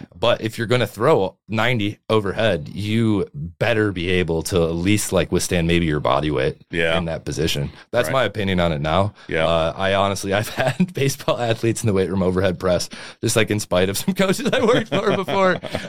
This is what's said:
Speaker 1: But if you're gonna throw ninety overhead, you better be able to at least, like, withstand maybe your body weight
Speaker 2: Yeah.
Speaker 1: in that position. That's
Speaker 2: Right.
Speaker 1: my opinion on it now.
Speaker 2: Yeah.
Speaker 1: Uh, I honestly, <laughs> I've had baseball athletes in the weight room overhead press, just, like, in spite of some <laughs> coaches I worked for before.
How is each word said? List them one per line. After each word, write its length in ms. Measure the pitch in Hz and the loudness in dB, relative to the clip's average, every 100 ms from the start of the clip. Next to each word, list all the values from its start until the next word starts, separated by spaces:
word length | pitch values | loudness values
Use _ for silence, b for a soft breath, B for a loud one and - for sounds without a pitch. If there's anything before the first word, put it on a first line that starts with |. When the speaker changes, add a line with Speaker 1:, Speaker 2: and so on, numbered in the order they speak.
| B 87 | B -2
Speaker 1:
But 260 | 113 117 | 0 2
if 160 | 110 - | -2 -6
you're 100 | 113 | -2
gonna 200 | 123 110 | 0 0
throw 500 | - 127 151 95 - _ | 0 2 2 0 -4 _
ninety 520 | 107 113 123 104 - _ | -2 0 0 -2 -4 _
overhead, 580 | 110 98 90 110 87 71 | 0 0 0 0 0 -4
you 580 | 85 104 110 113 101 - 147 | -8 -2 0 2 2 -2 -6
better 560 | 82 - 107 113 107 | -12 -4 0 2 0
be 180 | 92 87 | 0 0
able 320 | 92 85 82 | 0 2 0
to 200 | 78 92 | 0 0
at 100 | 82 | 0
least, 400 | 85 90 104 - | 0 2 0 2
like, 180 | 92 78 | 0 2
withstand 360 | 90 - 90 82 | 0 0 0 2
maybe 180 | 85 82 | 2 2
your 140 | 73 | 0
body 320 | 58 67 76 | 2 0 0
weight 260 | 69 69 - _ | 0 -2 -4 _
Speaker 2:
Yeah. 260 | 85 82 82 | -2 0 0
Speaker 1:
in 80 | 85 | -2
that 200 | 80 - | -6 -6
position. 440 | 67 80 71 71 - B | -4 -2 -2 -4 -8 B
That's 160 | 117 120 | -2 0
Speaker 2:
Right. 60 | |
Speaker 1:
my 100 | 135 | 0
opinion 360 | 113 - 98 92 | -2 -2 -2 0
on 120 | 85 | 0
it 100 | 76 | 0
now. 320 | 76 82 143 B B | 0 2 0 B B
Speaker 2:
Yeah. 180 | 82 80 | 0 2
Speaker 1:
Uh, 260 | 82 82 - | 2 0 -2
I 160 | 95 | 0
honestly, 400 | 98 98 98 98 | 2 0 -2 -2
<laughs> 60 | 95 | -2
I've 80 | 107 | -2
had 440 | - 131 - 185 - | -2 -2 0 -2 0
baseball 420 | 139 - - 123 | -2 -2 -2 -2
athletes 440 | 120 113 117 107 | 0 0 0 0
in 40 | 117 | 0
the 40 | |
weight 180 | 95 92 | 0 0
room 140 | 95 | 2
overhead 340 | 90 92 95 90 | 0 2 0 0
press, 300 | 92 87 - B B B | 0 0 -2 B B B
just, 140 | 113 110 | -2 0
like, 160 | 107 | 2
in 80 | 104 | 0
spite 300 | - 90 95 | 0 2 2
of 80 | 98 | 0
some 160 | - | -2
<laughs> 80 | 185 | 0
coaches 280 | 190 190 247 | 0 2 0
I 120 | 254 | 0
worked 240 | 233 247 - | 2 2 2
for 260 | 147 214 196 | -2 0 0
before. 420 | 185 196 185 170 B B | 0 2 2 0 B B